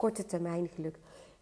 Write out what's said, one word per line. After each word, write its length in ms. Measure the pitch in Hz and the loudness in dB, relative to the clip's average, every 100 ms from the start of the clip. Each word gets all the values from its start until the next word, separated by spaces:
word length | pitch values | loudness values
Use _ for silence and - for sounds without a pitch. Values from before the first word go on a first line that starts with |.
korte 260 | 220 220 185 | 2 2 0
termijn 420 | 175 170 170 175 | 0 2 2 0
geluk. 300 | - 160 160 - - - - | -2 -6 -6 -14 -20 -20 -6